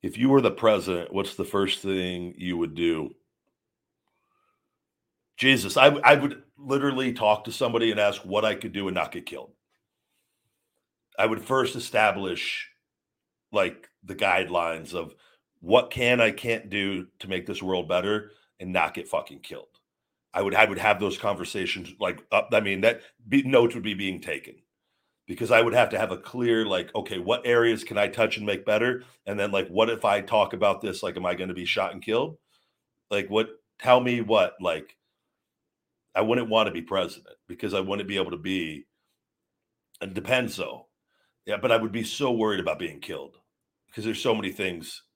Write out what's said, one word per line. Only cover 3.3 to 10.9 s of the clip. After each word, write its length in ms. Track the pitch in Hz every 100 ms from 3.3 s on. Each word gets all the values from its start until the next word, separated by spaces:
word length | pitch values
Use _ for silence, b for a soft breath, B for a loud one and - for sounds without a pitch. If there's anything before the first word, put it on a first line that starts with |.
| _ _ _ _ _ _ _ _ _ _ _ _ _ _ _ _ _ _ _ _ -
Jesus, 400 | 131 131 98 143
I, 100 | 139 143
I 120 | 120
would 280 | 143 143 - _ _
literally 560 | 139 139 139 131 131
talk 320 | 120 107 107
to 80 | 117
somebody 360 | 113 123 117 113
and 100 | 104
ask 220 | 101 101
what 200 | 92 101
I 120 | 107
could 180 | 98 110
do 160 | 101 95
and 60 |
not 180 | 92 78
get 120 | 87
killed. 260 | - 69 65 _ _ _ _ _ _ _ _ _ _ _ _ _ _